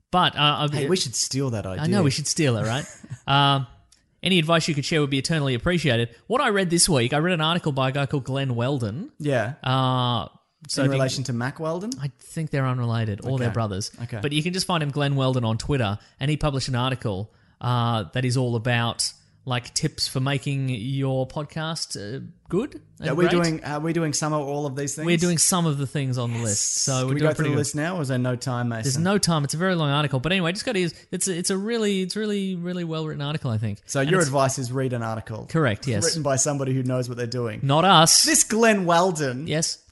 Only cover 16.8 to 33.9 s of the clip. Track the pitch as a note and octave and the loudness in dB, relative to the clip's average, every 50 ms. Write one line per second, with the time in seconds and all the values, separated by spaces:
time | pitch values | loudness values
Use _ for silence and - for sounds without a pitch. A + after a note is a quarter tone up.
16.8 | B2+ C3 C3 - - A2+ G2 F#2 G#2 - _ _ _ _ _ - - A#2+ B2 A#2+ | 0 -2 -2 -4 -4 -4 -4 -4 -6 -10 _ _ _ _ _ -6 -2 0 0 2
17.8 | A#2 A#2 A#2 A2 G2 D#2+ - B2 B2+ B2+ A#2+ C3+ B2+ B2 A#2 A#2 A2 B2+ A#2+ A#2 | 2 2 0 0 -2 -4 -2 -2 0 0 2 0 0 0 0 0 0 0 0 2
18.8 | A#2 A#2 - - - - - - _ _ _ _ - C3 B2 B2 A#2+ - - - | 0 0 -2 -2 -4 -6 -6 -12 _ _ _ _ -6 -4 -4 -4 -4 -6 -4 -4
19.8 | D#3+ D3+ - - - - - C#3 C3 C#3 C#3+ C3+ - D3 C#3 C3+ C3+ C3 B2+ G#2 | -4 -4 -4 -4 -6 -4 -2 -2 0 0 -2 -2 -2 -4 -4 -2 -2 -2 -4 -4
20.8 | G#2 C3 C3+ C3+ C3+ C3+ C3 C3 C3 C3 - D#3+ D3 - - D#3+ D#3 D#3+ E3 D#3 | -4 -4 -4 -2 -2 -2 0 -2 -2 -4 -6 -8 -8 -8 -8 -6 -6 -6 -6 -6
21.8 | - - - - G2+ G#2 A#2+ - - - - _ _ - E3 F#3 C4 D4+ - D#4 | -8 -8 -8 -10 -10 -10 -10 -10 -12 -14 -18 _ _ -4 -2 -2 -2 -2 -6 -14
22.8 | - _ _ - - C#3+ C3+ E3 F3 F3 F#3 F3 E3+ E3 D#3 D#3 - C3+ D3 D3 | -20 _ _ -6 -4 -2 2 2 2 4 4 4 2 2 0 -2 -4 -6 -6 -4
23.8 | D#3 E3 D#3+ E3+ E3 D3+ C#3+ - D#3+ D3+ D3+ D3+ C#3 C#3 C#3+ D3 D3+ C#3+ C3 C#3 | -2 -2 0 0 0 0 -2 -2 -2 -2 -2 -2 -2 -2 -4 -4 -4 -4 -4 -4
24.8 | C#3+ C#3+ - - D#3+ E3+ F3 E3 E3+ F3 F3 D3+ - - G3 F3 E3+ D#3+ C#3+ C#3+ | -6 -6 -6 -2 0 2 2 2 2 2 2 2 2 2 2 2 2 2 0 0
25.8 | C#3 C3 - D3+ C#3 C3 B2 B2+ A#2+ A#2+ A#2 A#2 A#2 A2 G2+ - - - - - | -2 -2 -2 -2 -2 0 0 -2 -2 -2 -2 -2 -2 -2 -2 -2 -2 -2 -2 -2
26.8 | - - C3+ C3 C3 C3 C3+ D3 D3+ D#3 - - D#3 C#3 D3 D3 D3 - - D3 | 0 0 0 0 0 0 0 2 2 2 2 2 0 0 2 0 0 0 -2 -4
27.8 | D3 E3+ F#3+ F3 C#3+ B2+ C3 B2 B2 B2+ B2 A#2+ - C3+ B2 A#2+ A#2+ A#2+ A#2 A2+ | -4 -2 -2 -4 -2 -2 0 0 0 0 -2 -2 -4 -4 -2 -2 -2 -2 -2 -2
28.8 | A2 C#3 C3 D3 E3 F#3 G#3 G3+ - F3 E3+ D3+ C#3+ C#3 - D#3 F3+ F#3+ F3+ E3 | -2 -2 0 0 2 2 2 2 2 2 2 2 0 -2 -2 -2 0 0 0 0
29.8 | D#3 C#3+ C#3 D3 D3 C#3 C#3 C3 B2 D#3 F#3 G3 E3+ D#3+ F3+ G#3+ - C4+ A3+ F#3+ | 0 2 2 0 0 0 0 -2 0 0 0 0 0 0 -2 -2 -4 -2 -2 0
30.8 | F3+ E3 - - - _ - F3+ - F#3+ F3+ E3+ F3+ - G3 F#3+ G3+ A3 A#3+ A#3 | -2 -2 -4 -8 -10 _ -6 -4 -2 -2 -2 -2 -2 -2 -2 -2 -2 -2 -2 0
31.8 | G#3+ G#3 G3+ F#3+ F#3 F3+ - G#3 A3 G#3+ G#3 G3+ G3 F#3+ F#3 E3+ F3 F3+ F3+ F3+ | 0 0 0 0 -2 -2 -4 -4 -4 -2 -2 -2 -2 -4 -4 -4 -6 -6 -6 -4
32.8 | E3+ D#3+ D#3+ D#3+ D#3+ D#3 C#3+ D3 C#3+ C#3+ D#3 D3+ - C3 A2+ G#2+ A2+ G#2+ G2+ - | -4 -4 -4 -4 -4 -4 -6 -6 -4 -4 -4 -4 -2 -2 -2 0 -2 -4 -4 -6
33.8 | - - | -8 -4